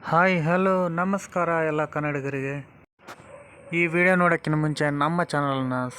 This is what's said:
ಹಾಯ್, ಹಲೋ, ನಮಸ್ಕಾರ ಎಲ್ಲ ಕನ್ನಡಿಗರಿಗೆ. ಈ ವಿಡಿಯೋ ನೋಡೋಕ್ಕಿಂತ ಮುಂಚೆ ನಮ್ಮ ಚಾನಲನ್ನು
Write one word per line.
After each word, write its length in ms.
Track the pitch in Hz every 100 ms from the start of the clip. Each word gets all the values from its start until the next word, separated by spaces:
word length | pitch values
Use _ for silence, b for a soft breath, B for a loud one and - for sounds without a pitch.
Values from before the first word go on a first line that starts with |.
ಹಾಯ್, 380 | - 160 185 185
ಹಲೋ, 440 | 156 180 190 185 180
ನಮಸ್ಕಾರ 640 | 165 185 196 - 180 170
ಎಲ್ಲ 360 | 165 160 151 151
ಕನ್ನಡಿಗರಿಗೆ. 800 | 151 147 143 135 139 135 143 135 - _ _ - - - - - - -
ಈ 140 | 170 170
ವಿಡಿಯೋ 280 | 165 180 185
ನೋಡೋಕ್ಕಿಂತ 400 | 175 170 - 156
ಮುಂಚೆ 340 | 151 147 151
ನಮ್ಮ 340 | 143 147 170
ಚಾನಲನ್ನು 680 | 170 147 143 135 131 127 127